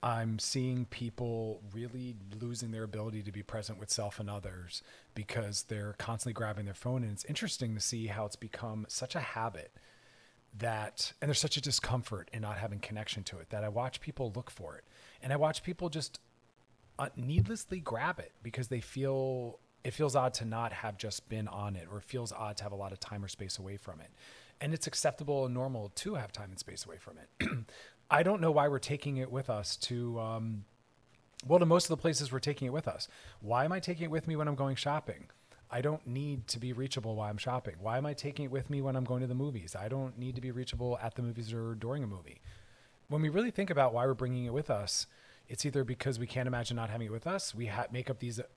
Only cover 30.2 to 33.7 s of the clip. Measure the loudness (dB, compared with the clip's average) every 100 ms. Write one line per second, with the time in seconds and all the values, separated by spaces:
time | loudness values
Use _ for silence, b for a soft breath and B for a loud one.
30.2 | -2 -2 -2 -2 -6 _ _ _ -20 -20
31.2 | -20 -12 8 8 10 8 8 4 4 4
32.2 | 2 0 0 0 0 0 0 -2 -6 B
33.2 | B B 2 4 4